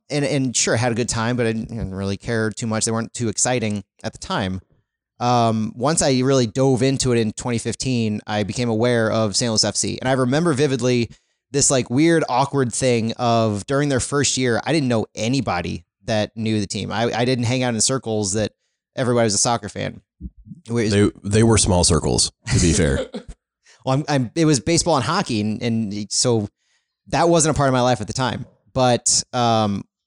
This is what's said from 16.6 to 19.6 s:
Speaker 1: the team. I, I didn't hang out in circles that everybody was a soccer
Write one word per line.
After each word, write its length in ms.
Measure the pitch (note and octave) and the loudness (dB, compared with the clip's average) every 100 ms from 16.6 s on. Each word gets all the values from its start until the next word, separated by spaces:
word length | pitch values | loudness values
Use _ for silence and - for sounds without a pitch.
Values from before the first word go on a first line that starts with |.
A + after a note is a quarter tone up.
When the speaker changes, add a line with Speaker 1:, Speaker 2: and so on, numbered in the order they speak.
Speaker 1:
the 60 | G2 | -2
team. 240 | G#2+ F#2+ | -6 -6
I, 220 | G2 A#2+ | -2 -2
I 120 | A2 | 0
didn't 200 | B2 B2+ | 0 0
hang 200 | A#2 C3 | 0 0
out 100 | B2+ | -2
in 60 | A2+ | 0
circles 520 | - C3 A2+ A2 G2+ | 0 -2 -2 -4 -2
that 180 | G#2+ G#2 _ _ _ _ - | -2 -4 _ _ _ _ -6
everybody 280 | B2 A#2+ | 0 2
was 100 | A2+ | 2
a 40 | G2+ | 2
soccer 300 | B2+ A#2 | 0 -2